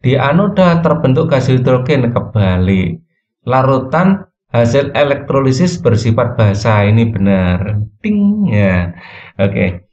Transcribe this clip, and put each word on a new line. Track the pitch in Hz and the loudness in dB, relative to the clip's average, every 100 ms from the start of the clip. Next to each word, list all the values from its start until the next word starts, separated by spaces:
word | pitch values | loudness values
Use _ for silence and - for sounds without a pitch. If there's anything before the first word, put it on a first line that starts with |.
Di | 127 135 | 0 0
anoda | 135 165 202 - 185 165 | 2 0 0 2 2 2
terbentuk | 165 - 131 131 147 | 0 0 0 0 0
gas | 135 127 | 0 0
hidrogen, | 131 127 127 127 143 120 117 | 0 2 0 0 0 0 -2
kebalik. | - 110 95 92 90 95 90 82 _ _ _ _ | -4 -2 0 2 0 0 -2 -6 _ _ _ _
Larutan | - 131 135 135 131 160 185 196 - _ _ 117 | -4 0 2 0 -2 0 0 0 -4 _ _ 0
hasil | 117 139 139 - | 2 2 0 -2
elektrolisis | 143 139 - 135 131 127 180 - | 0 -2 -2 -2 0 0 0 0
bersifat | 120 110 127 117 120 | 0 0 0 0 -2
basa, | - 107 98 117 107 101 | 0 0 2 0 0 2
ini | 110 110 | 2 0
benar. | 95 98 95 92 90 104 104 107 _ | 0 0 2 0 -2 -2 -4 -6 _
Ting, | 214 208 202 208 202 | -4 0 0 0 0
ya. | 104 98 90 87 - - - - - | 2 2 0 -2 -8 -20 -20 -20 -4
Oke. | 101 107 95 90 _ | -2 0 -4 -4 _